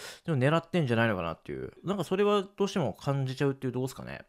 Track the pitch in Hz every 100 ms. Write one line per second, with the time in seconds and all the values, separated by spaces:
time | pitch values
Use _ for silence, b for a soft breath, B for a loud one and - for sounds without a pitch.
0 | B B - 139 135 165 - 175 135 113
1 | 113 92 82 80 - 67 62 - - 202
2 | - 190 208 208 185 - 196 196 135 -
3 | 143 139 131 131 139 135 127 120 127 -
4 | 64 71